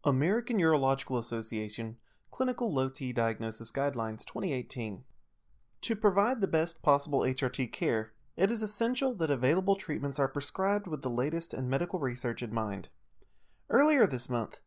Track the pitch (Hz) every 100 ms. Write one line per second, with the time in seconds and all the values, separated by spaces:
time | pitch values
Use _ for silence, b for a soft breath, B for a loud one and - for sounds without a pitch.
0 | - 131 156 226 233 220 160 151 135 135
1 | - 127 113 113 110 113 107 - 113 113
2 | _ _ - - 254 247 233 139 131 131
3 | 131 117 113 110 113 - 117 - 143 127
4 | 113 110 - 233 196 131 120 131 110 98
5 | - - - _ _ - _ - - 220
6 | 208 185 214 254 180 156 165 - - 143
7 | 151 139 127 131 127 - 127 - 165 113
8 | 113 - - - 196 226 214 - 233 254
9 | 269 208 160 131 127 175 190 196 - 180
10 | 143 139 135 143 - - 190 202 202 147
11 | 131 120 139 165 165 - 127 135 175 175
12 | 135 123 123 113 117 113 107 98 - -
13 | - - - - - - - 247 302 285
14 | 190 127 - 120 113 -